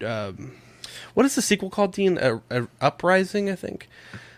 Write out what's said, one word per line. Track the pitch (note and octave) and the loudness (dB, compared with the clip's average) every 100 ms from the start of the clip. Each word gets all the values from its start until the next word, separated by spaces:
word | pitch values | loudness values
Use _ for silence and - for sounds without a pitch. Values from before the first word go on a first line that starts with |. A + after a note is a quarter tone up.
um, | A2+ A2 G2+ F2+ C3 - - - - - - | -6 -4 -6 -8 -14 -18 -20 -20 -18 -18 -2
what | - C4+ | 2 4
is | |
the | C4+ | 2
sequel | - G3+ F#3+ | 2 0 0
called, | - G3 | -2 -2
Dean? | G3 F#3+ F3 | 2 2 4
Uh, | B2+ A2+ - | 2 0 -2
uh, | B2 A#2 - | -4 -4 0
Uprising, | C#3 - F3 F#3+ F#3+ G#3 G3+ | 0 2 4 4 2 -2 -2
I | F#3 | -4
think. | - - - - - - - | -8 -10 -14 -20 -20 -20 -20